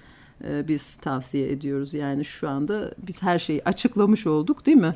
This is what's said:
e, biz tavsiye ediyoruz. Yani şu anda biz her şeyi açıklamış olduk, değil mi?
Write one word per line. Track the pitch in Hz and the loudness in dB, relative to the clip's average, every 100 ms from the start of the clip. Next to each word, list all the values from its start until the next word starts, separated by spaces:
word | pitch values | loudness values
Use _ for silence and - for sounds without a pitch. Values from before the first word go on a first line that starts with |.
| - - - - | -20 -20 -20 -14
e, | - 147 156 | -8 -6 -2
biz | 147 - - | -2 -2 -6
tavsiye | - 131 131 143 135 | -6 -6 -4 -2 -2
ediyoruz. | 139 147 139 139 | -4 -4 -4 -4
Yani | 151 143 139 147 | -4 -4 -2 -4
şu | - 156 | -6 -6
anda | 139 147 214 - - 180 | -2 -2 -2 -6 -10 -10
biz | 175 | -4
her | 190 175 | 0 0
şeyi | - 151 | 0 -2
açıklamış | - 185 240 - 202 214 175 | 0 0 0 4 4 4 2
olduk, | 151 165 294 - | 0 0 0 4
değil | 302 | 6
mi? | 165 | 6